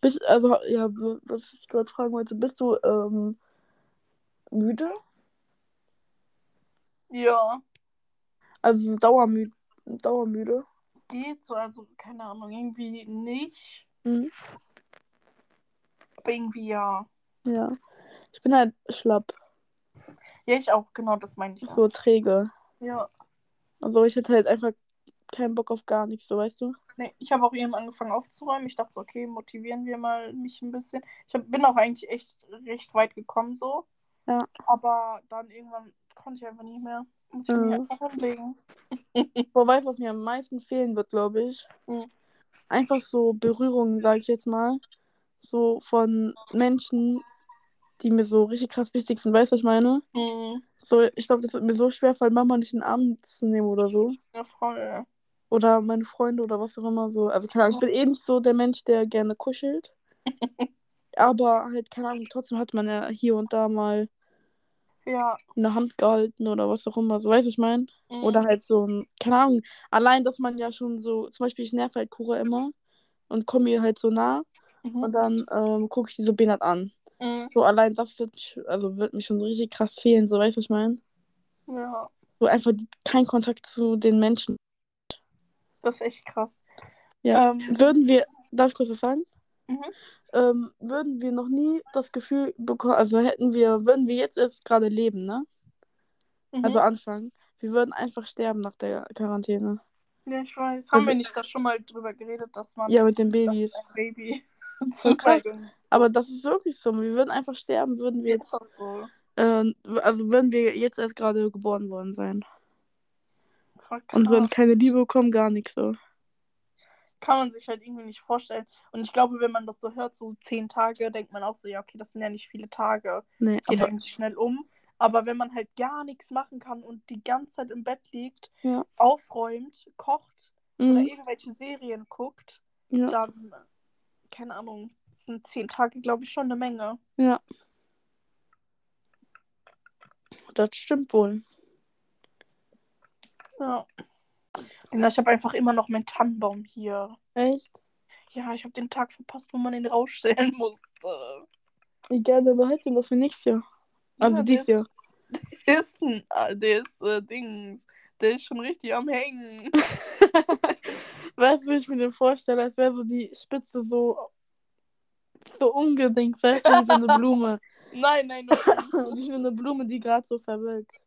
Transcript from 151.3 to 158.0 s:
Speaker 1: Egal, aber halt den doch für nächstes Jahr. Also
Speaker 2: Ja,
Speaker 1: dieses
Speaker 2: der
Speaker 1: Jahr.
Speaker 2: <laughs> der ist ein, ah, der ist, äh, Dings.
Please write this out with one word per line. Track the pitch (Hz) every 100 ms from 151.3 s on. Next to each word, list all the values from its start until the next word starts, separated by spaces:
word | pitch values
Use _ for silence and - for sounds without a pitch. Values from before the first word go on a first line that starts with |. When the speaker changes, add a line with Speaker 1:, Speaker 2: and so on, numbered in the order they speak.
| 139 311 _ _ _ _ _ -
Speaker 1:
Egal, | 254 220 254 254
aber | 247 254
halt | 302 -
den | 247
doch | 247
für | 247
nächstes | 277 - -
Jahr. | 226 226 _ _ _ _ _
Also | 220 269
Speaker 2:
Ja, |
Speaker 1:
dieses | 240 254 262
Speaker 2:
der | 214
Speaker 1:
Jahr. | 220 _ _ _ _
Speaker 2:
<laughs> | 269 - - -
der | 302
ist | 330 _
ein, | 294 220 -
ah, | - 214
der | 202 214 214
ist, | 247 _
äh, | 208 214
Dings. | 208 240 233 214 202 214 _ _